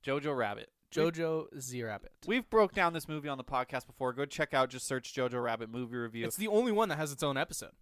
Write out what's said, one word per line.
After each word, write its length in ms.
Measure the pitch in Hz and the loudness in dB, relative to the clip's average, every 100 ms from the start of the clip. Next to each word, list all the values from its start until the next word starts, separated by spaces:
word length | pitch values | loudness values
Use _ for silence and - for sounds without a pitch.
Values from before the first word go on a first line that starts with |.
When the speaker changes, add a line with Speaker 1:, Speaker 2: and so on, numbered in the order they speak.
Speaker 1:
Jojo 320 | - 139 147 135 | 0 0 0 0
Rabbit. 320 | 107 104 113 _ _ | 0 -2 -10 _ _
Speaker 2:
Jojo 540 | - 160 165 160 160 - 143 | 2 2 2 -2 -2 -4 -10
Z 240 | 127 123 | -8 -6
Rabbit. 300 | 113 104 - _ - | -6 -8 -12 _ 0
Speaker 1:
We've 220 | 240 - | 0 4
broke 240 | 220 202 | 4 4
down 180 | - 175 | 6 2
this 160 | 165 - | 2 -4
movie 200 | 156 147 | -6 -4
on 100 | 135 | -6
the 60 | |
podcast 420 | 123 127 127 131 - | -2 -2 0 -4 -6
before. 260 | - 131 | -2 -2
Go 140 | 123 139 | 0 -4
check 260 | - 151 | -2 2
out, 160 | 139 131 | 4 2
just 180 | 131 - | 0 -4
search 280 | 131 - | -4 -4
Jojo 280 | - 127 123 | -2 0 0
Rabbit 280 | 120 113 113 | -2 -2 -4
movie 260 | 117 120 123 | -6 -4 -4
review. 300 | 117 113 113 | -4 -4 -4
Speaker 2:
It's 100 | 143 | -2
the 120 | 214 | 2
only 220 | 208 247 | 4 4
one 200 | 208 220 | 4 2
that 80 | 151 | 0
has 140 | 156 | -2
its 100 | 139 | -2
own 160 | 151 135 | 0 0
episode 320 | - - - _ | -2 -4 -12 _